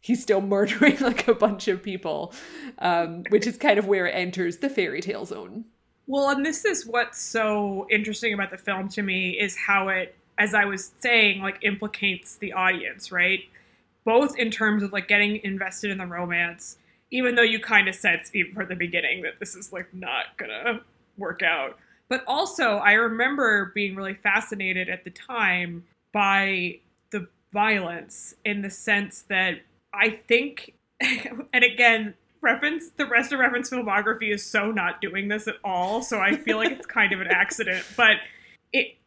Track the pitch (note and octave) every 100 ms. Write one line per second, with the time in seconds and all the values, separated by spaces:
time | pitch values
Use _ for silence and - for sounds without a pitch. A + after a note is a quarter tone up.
0 | - A#3+ - G3 G3 G3+ G3+ - C#4+ C#4+
1 | B3+ - - A3+ G#3 G3 - F#3 G#3 F#3
2 | E3 D3+ E3+ - - D#4+ C#4+ - F3+ E3+
3 | E3 E3+ - G#3 G#3+ - D4 G#3 G3 G3
4 | F3 - F3+ F3+ F3 F3 C#4 C4+ F3 C#3+
5 | E3+ G#2+ - - F2+ A2+ A3+ _ _ _
6 | - C#4 C#4 C#4 D4 D4+ G#4+ F4+ A3+ A#3+
7 | A#3 - - A3+ G#3+ G#3 G3+ G3 G3 G#3+
8 | G#3+ G#3 A3+ G3+ G3 F#3 - F#3+ G3 -
9 | G3 F#3 F#3 F3+ G3+ - - G3 F#3+ F#3
10 | F3+ - _ - G#3 G#3+ G3+ F#3+ - _
11 | B3 A#3 G#3 G3 G3 G3 G#3 G3+ G#3 -
12 | G3+ F3+ - - G3+ F#3+ F#3 F#3 F#2 -
13 | - F3+ F3+ F#3+ - - _ _ _ _
14 | - A#3 C#4+ - A3+ G#3+ A3 G#3+ G3+ G3
15 | F#3+ G#3 G#3 G#3 G3+ F#3+ F#3+ - G#3 F#3+
16 | F3+ F3 F3 E3+ E3+ E3+ - - _ _
17 | _ B3 B3+ A#3+ A3+ A3+ - G#3+ F#3+ F#3+
18 | G3 E3+ - G#3 F3 F#3+ F#3 F3 F3 F3
19 | D3+ F3+ D#3 - G3+ F#3 - F#3 F3+ F#3
20 | F#3 B2+ - - - A3 A#3+ A3+ _ _
21 | _ - F#3+ F3 F3 E3 C3+ - _ _
22 | _ B3+ B3+ C#4 F#4 - B3 G#3 G3 G#3+
23 | A#3 A3 B3+ C#4+ A#3+ G#3 F#3+ G#3+ G3+ F#3+
24 | G3 G3 G#3 G3+ G#3+ G#3 F#3+ F#3 F3+ F3+
25 | - - - A#3+ G3 F3+ F3 E3+ - _
26 | _ G#3 G3 G3 G3 F#3+ F3 - _ _
27 | _ G#3 F3 _ _ G3+ G#3+ G#3 F3 E3+
28 | - - - - G#3+ G3+ G3 G3 - G3+
29 | G3+ - - F#3+ F#3 E3+ _ _ _ G3+
30 | A3 A3 - A#3 C#4+ - - _ _ _
31 | C4 B3 C4 A#3+ - B3+ A#3+ A#3+ A#3+ A3+
32 | G#3+ - _ _ C#4+ C4 D4 D#4+ - -
33 | C#4 A#3 A#3+ C#4 B3 A#3+ B3 B3+ A3 G3+
34 | G#3 A3 A3 G3+ - A3 G#3 G#3+ F3 -
35 | F#3+ F#3+ G3+ G#3+ G#3+ - G3+ F3+ F#3 A3+
36 | B3 A3 F#3+ D4+ A#3+ A3 A3+ C4 - A#3
37 | G3+ G3 F3 F3+ G3+ - F#3 F#3 - -
38 | A3+ G#3 - - - - _ - - -